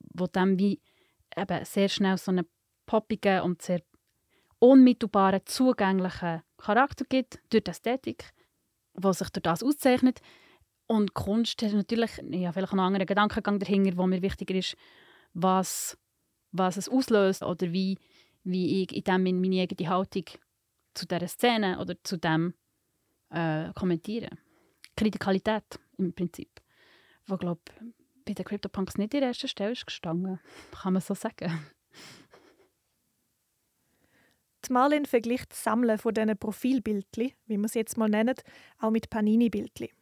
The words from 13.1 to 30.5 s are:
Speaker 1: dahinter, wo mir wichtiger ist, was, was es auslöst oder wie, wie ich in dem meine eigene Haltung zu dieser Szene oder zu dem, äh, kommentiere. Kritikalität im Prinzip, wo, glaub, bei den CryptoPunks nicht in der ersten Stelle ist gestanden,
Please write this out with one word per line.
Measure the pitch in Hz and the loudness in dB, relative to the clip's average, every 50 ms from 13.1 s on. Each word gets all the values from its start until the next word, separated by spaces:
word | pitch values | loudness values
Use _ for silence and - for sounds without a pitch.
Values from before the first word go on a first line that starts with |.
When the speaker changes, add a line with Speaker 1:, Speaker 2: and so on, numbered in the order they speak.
| 202 196 208 202 - 226 190 208 202 196 | 2 2 2 2 0 -2 -2 -2 -2 -2
Speaker 1:
dahinter, | 196 185 202 196 196 190 175 | 0 0 2 2 2 2 2
wo | 175 185 | 0 0
mir | 185 185 180 | 0 0 0
wichtiger | 180 196 - - 196 - 185 | -2 -4 -4 -6 -6 -4 -4
ist, | 190 180 - - - - - - - - - - _ _ _ - | -2 -4 -4 -8 -12 -16 -20 -20 -20 -20 -20 -20 _ _ _ -4
was, | 175 170 190 185 190 185 - - - - - - - _ _ _ _ _ _ _ _ _ _ | 0 2 2 4 2 0 -2 -4 -6 -8 -8 -10 -14 _ _ _ _ _ _ _ _ _ _
was | - 175 185 185 180 | -4 -2 -2 0 -2
es | 196 180 - | -4 -4 -2
auslöst | 254 262 262 - 233 208 196 190 190 - - | 0 0 2 2 4 4 4 2 0 -2 -4
oder | - 180 - 185 175 | -6 -4 -2 -4 -2
wie, | 165 190 190 190 190 - _ _ _ _ _ _ _ _ - | 0 0 0 -2 -2 -6 _ _ _ _ _ _ _ _ -6
wie | 190 180 185 180 160 - 190 185 | -4 -2 0 0 0 0 0 -2
ich | - - | -2 -6
in | - - | -6 -2
dem | - 185 185 185 185 185 180 | 0 0 2 2 0 0 0
meine | 185 190 185 185 | 0 0 0 0
eigene | 185 175 185 - 180 156 | -2 -2 -4 -6 -4 -2
Haltung | 185 180 196 - - 196 165 - - - _ _ _ _ _ _ _ _ _ _ - | -2 -2 -2 -4 -6 -8 -8 -10 -14 -20 _ _ _ _ _ _ _ _ _ _ -14
zu | - - | -14 -8
dieser | - 185 170 175 180 | -6 -6 -4 -4 -6
Szene | - - - 240 240 220 208 190 180 - | -2 0 2 2 2 2 0 0 -2 -4
oder | 180 185 180 - - | -6 -8 -10 -10 -8
zu | - 196 | -8 -6
dem, | 165 - 170 160 160 165 175 - _ _ _ _ _ _ _ _ _ _ _ _ _ _ _ | -2 0 0 2 2 0 -2 -4 _ _ _ _ _ _ _ _ _ _ _ _ _ _ _
äh, | - 165 165 160 156 156 - - 202 | -6 -4 -2 -2 -2 -4 -6 -8 -8
kommentiere. | - 196 180 175 160 - - 214 233 - - - - _ _ _ _ _ _ _ _ - - _ | -4 -2 -2 -2 -2 -4 -6 -8 -8 -8 -10 -14 -18 _ _ _ _ _ _ _ _ -20 -14 _
Kritikalität | - 214 214 190 - - 202 190 190 - 220 220 214 - - - - _ _ _ | -2 0 0 0 -2 -2 0 0 0 0 -2 -4 -4 -6 -10 -18 -20 _ _ _
im | - 190 170 - | -4 -4 -4 -4
Prinzip, | - 180 170 - - - - _ - _ _ _ _ _ _ _ _ _ _ _ _ _ | -4 -6 -6 -8 -10 -18 -18 _ -20 _ _ _ _ _ _ _ _ _ _ _ _ _
wo, | - 190 | -8 -8
glaub, | 185 175 175 170 - _ - - - 220 240 - _ _ _ _ _ _ | -6 -4 -6 -6 -6 _ -16 -20 -20 -20 -20 -20 _ _ _ _ _ _
bei | - 202 | -8 -8
den | - 185 | -8 -8
CryptoPunks | - 202 202 - 196 - 202 190 - - | -8 -8 -8 -8 -6 -6 -6 -6 -4 -4
nicht | - 202 214 - | -4 -4 -2 -2
in | 285 | -2
der | 269 247 | -2 -2
ersten | 240 - - | -4 -6 -8
Stelle | 262 - - 196 208 | -10 -8 -6 -6 -6
ist | 247 - - | -6 -8 -10
gestanden, | - - - - 175 160 175 185 185 185 180 _ - | -14 -12 -10 -8 -6 -4 -4 -4 -6 -8 -10 _ -18